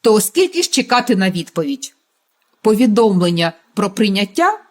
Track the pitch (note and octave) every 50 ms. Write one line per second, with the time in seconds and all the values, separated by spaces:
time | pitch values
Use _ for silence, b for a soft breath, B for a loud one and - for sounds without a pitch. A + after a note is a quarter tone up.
0 | - A#3 G#3+ G#3+ G#3 - _ E4+ F#4 F4+ F4+ E4+ F4 - - - - - B3 B3
1 | A#3+ A#3+ G#3+ F#3+ F#3+ F#3+ F#3+ F3 E3 - _ F3 D#3+ C#3+ C#3 C3 - - _ _
2 | _ _ _ _ _ _ _ _ _ _ _ _ - G#3+ A3 G#3 B3+ A#3 G#3 A#3
3 | A3+ G#3+ F#3+ F3+ F3 F3 F3 E3+ E3+ E3 - _ _ _ _ - G3 G3 G3 -
4 | A3 G#3 G3 G3 G3+ G3 - - E4+ F#4+ A4 A4 _ _